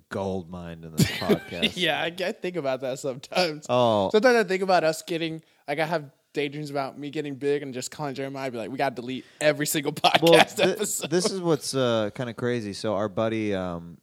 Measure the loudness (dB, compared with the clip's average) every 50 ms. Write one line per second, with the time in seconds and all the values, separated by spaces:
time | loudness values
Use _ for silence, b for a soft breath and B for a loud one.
0 | _ -8 -6 -6 -4 -4 -6 -6 -8 -10 -14 -14 -12 -12 -14 -14 -16 -6 -2 0
1 | 0 0 -2 -2 0 0 0 0 -2 -6 -6 -4 -4 -4 -2 -2 -2 0 0 -2
2 | -4 -6 -6 -4 -6 -6 -6 -6 -6 -6 -4 -4 -2 -2 -2 -2 -4 -6 -6 -6
3 | -6 -6 -8 -8 -10 -4 0 0 0 0 -2 -6 -2 2 4 6 6 6 6 4
4 | 4 4 4 4 6 6 6 4 4 2 0 0 2 4 4 4 4 2 0 -2
5 | -4 -6 -4 -4 -4 -4 -6 -8 b b b b b -6 -2 -2 0 0 -2 -4
6 | -4 -8 -16 _ _ _ -4 -2 -2 -2 -4 -8 -8 -6 -4 -4 -4 -4 -8 -10
7 | -10 -8 -6 -6 -6 -6 -6 -2 0 0 0 0 -2 -6 -8 -8 -8 -8 -8 -8
8 | -8 -6 -6 -6 -6 -6 -6 -6 -6 -6 -6 -6 -6 -6 -4 -2 -2 -2 -2 -4
9 | -8 -8 -8 -10 -10 -12 -6 0 2 2 2 2 0 -2 -2 -2 -2 -4 -2 0
10 | 4 4 4 6 8 10 10 10 8 6 4 2 2 2 2 0 -2 -4 -4 -6
11 | -4 -2 0 0 2 0 -2 -2 0 0 0 0 0 -2 0 0 2 2 2 2
12 | 0 -2 -4 -6 -6 -8 -6 -4 -2 -2 -2 -2 -4 -6 -6 -4 -2 -2 0 0
13 | 0 -2 0 0 0 0 0 0 0 0 0 -2 -2 -4 -6 -8 -10 -12 -16 -20